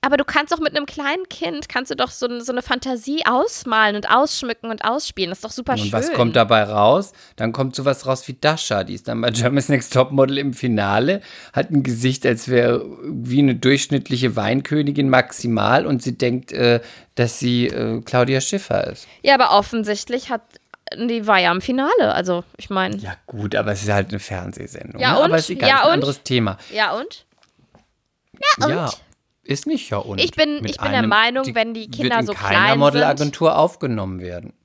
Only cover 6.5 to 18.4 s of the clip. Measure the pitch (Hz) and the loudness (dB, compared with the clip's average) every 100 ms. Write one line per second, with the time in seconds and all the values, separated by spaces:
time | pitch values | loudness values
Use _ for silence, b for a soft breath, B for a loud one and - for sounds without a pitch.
6.5 | 113 104 104 104 160 196 b b - 113 | 4 4 4 6 6 2 b b -6 -6
7.5 | 113 135 127 139 131 131 131 - 127 147 | -2 -4 0 0 0 -2 -4 -4 -2 0
8.5 | 160 - 104 98 98 - 117 120 117 120 | 0 -2 -2 -2 -8 -6 -2 -2 0 2
9.5 | 139 135 139 - 127 127 139 131 139 139 | 2 2 0 2 2 2 4 2 2 -4
10.5 | 120 127 110 101 101 135 196 B B B | -4 0 0 2 2 2 0 B B B
11.5 | - - 147 135 117 127 131 - 117 - | -4 0 0 0 0 0 2 0 0 2
12.5 | 127 120 120 - - 147 143 120 127 143 | 2 4 2 -2 -12 -10 -8 -2 4 4
13.5 | 123 127 139 - 143 - 127 127 113 104 | 4 2 2 2 -2 -2 -2 0 0 0
14.5 | 127 135 151 143 143 139 127 - - 120 | -2 0 -2 0 0 4 4 2 -4 -2
15.5 | 113 104 131 160 131 135 120 123 127 - | 0 4 4 2 -2 -2 -2 0 -2 -6
16.5 | - 120 117 117 B B - 120 - 127 | 0 2 2 0 B B -2 0 0 0
17.5 | 120 120 120 113 113 113 123 123 135 | 0 0 -2 -4 -4 -2 0 2 2